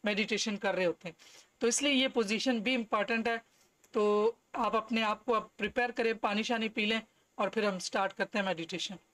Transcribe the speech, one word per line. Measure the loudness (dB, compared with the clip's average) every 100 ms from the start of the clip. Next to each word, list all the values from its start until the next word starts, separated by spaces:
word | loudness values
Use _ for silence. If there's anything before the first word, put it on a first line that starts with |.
| -2
मेडिटेशन | -2 0 0 -2 -2
कर | -2 0
रहे | 0
होते | -2 -8
हैं। | -16 -20 -20 -20 _
तो | -2
इसलिए | 0 2
ये | 2 2
पोजीशन | 0 0 0 0 0
भी | 0
इंपॉर्टेंट | 0 0 0 0 0 0
है। | -2 -6 _ _ _ _
तो | 2 4 4 2 0 _ -2
आप | 0 0
अपने | 0 0
आप | 0 -2
को | 0
अब | 0 0 -6
prepare | -4 0 -2
करें, | 0 -2 0
पानी | 0 0
शानी | 0 0 -2
पी | -2 0
लें | -2 -4 _ _ -4
और | -2
फिर | 0 0
हम | -2
start | -4 -2 -2
करते | -2 -4 -2
हैं | -2
meditation। | -2 -6 -6 -8 -10 _